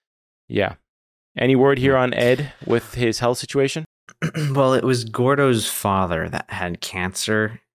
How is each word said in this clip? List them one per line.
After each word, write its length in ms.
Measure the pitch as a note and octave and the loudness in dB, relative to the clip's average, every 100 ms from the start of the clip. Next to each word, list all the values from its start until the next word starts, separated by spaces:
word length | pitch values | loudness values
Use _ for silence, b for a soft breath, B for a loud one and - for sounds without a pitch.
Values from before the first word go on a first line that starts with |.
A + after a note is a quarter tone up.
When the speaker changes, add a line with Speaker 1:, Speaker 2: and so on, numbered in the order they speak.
| _ _ _ _ - | _ _ _ _ -6
Speaker 1:
yeah. 260 | A2 G2 - _ _ _ _ _ - | -2 -2 -4 _ _ _ _ _ -2
Any 200 | B2 C3 | 2 4
word 220 | C#3 C3+ | 4 4
here 180 | C3+ C3 | 2 2
on 180 | B2+ | 2
Ed 380 | A#2 A#2+ C3 C#3+ - - | 2 2 2 -2 -10 -2
with 280 | A#2 - | -2 -2
his 240 | - A#2+ A2 | -2 -2 0
health 200 | A#2+ B2 | 0 -2
situation? 460 | - C#3 C3+ D#3+ D#3 _ - - | -2 0 0 -2 -10 _ -20 -8
Speaker 2:
<clears throat> 300 | D#3+ D#3+ D3+ | -6 -4 -2
Well, 220 | C3+ C3 | 2 2
it 100 | C3 | 2
was 200 | B2+ B2 | 2 0
Gordo's 600 | A2+ A2+ B2 C#3 C3+ A#2 G#2+ | -2 -2 2 4 2 2 -2
father 640 | - G#2 G2 F#2 E2 E2+ | -4 0 0 0 -2 -4
that 160 | - - | -8 -8
had 300 | F#2+ F2+ F2 | -8 -6 -8
cancer, 800 | - F#2+ F2+ F#2 - G#2+ G#2+ A#2 _ | -10 -8 -6 -6 -2 -2 -2 -6 _